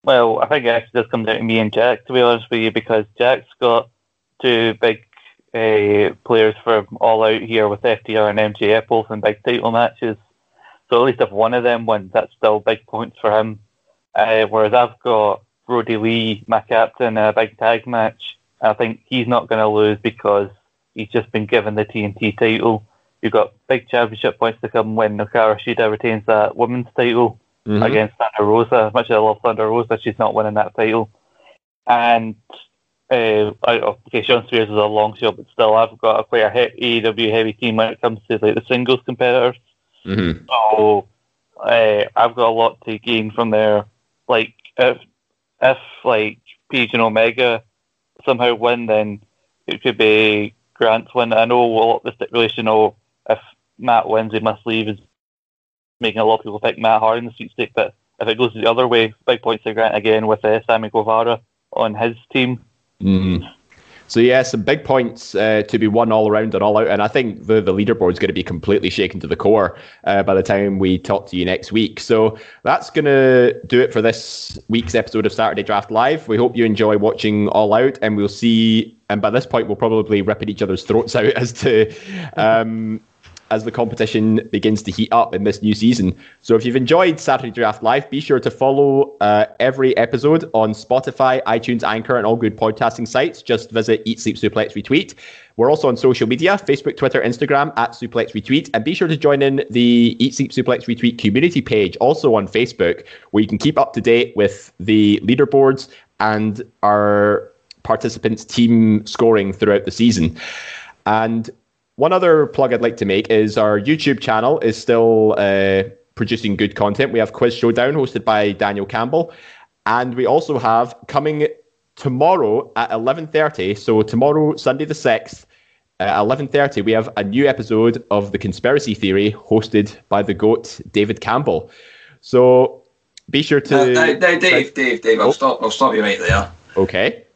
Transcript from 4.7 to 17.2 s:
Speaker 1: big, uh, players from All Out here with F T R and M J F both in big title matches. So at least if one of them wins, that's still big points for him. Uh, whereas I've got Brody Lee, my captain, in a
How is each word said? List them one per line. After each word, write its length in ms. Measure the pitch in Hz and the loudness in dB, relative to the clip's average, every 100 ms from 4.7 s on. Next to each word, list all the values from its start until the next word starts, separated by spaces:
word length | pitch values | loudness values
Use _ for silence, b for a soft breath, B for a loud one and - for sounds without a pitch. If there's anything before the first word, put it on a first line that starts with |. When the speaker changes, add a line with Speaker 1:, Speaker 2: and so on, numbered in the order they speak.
| 110 | 0
Speaker 1:
big, 240 | 120 107 _ _ - _ _ | -2 -2 _ _ -20 _ _
uh, 600 | 117 110 107 104 104 98 - | -2 2 2 2 2 2 -2
players 320 | - 113 110 107 | 0 2 2 0
from 240 | - 110 98 107 | 0 0 0 -2
All 220 | 113 110 | 0 2
Out 200 | 110 110 | 2 0
here 260 | 95 113 107 | -2 0 0
with 160 | 101 | 0
F 180 | 120 107 | -2 -2
T 140 | - 110 | -2 0
R 140 | 107 | 0
and 100 | 104 | 0
M 120 | 107 104 | -2 -2
J 140 | 104 | 0
F 160 | 110 - | 0 0
both 200 | 113 110 | -4 -2
in 80 | 107 | -4
big 240 | 107 107 | -4 -2
title 260 | - 123 113 | -4 -2 -2
matches. 460 | 113 120 - 117 107 _ _ _ b b b _ | 0 -2 -2 -8 -8 _ _ _ b b b _
So 100 | 120 | 2
at 60 | 131 | 2
least 140 | 123 | 0
if 100 | 107 | -2
one 240 | 98 113 | 0 0
of 80 | 123 | 2
them 240 | 120 117 113 | 0 0 -2
wins, 240 | 107 92 | -4 -2
that's 200 | 113 - _ | -4 -4 _
still 220 | 110 107 | 0 0
big 260 | 107 110 _ | -2 -4 _
points 300 | 110 117 - | -10 -10 -4
for 100 | 113 | 0
him. 300 | 107 110 107 _ _ _ _ _ - | 0 -2 -8 _ _ _ _ _ -2
Uh, 300 | 110 110 104 | 0 2 0
whereas 280 | 110 107 | 0 2
I've 240 | 123 120 120 | 2 0 -4
got 380 | 123 110 104 - _ _ - | -2 2 2 -2 _ _ -4
Brody 280 | 120 113 110 | -4 -2 -2
Lee, 440 | 113 113 110 104 - | -2 -2 -4 -6 -4
my 100 | 113 | -4
captain, 540 | - 113 110 - 120 | 0 0 0 -2 -4
in 20 | |
a 140 | 110 | 0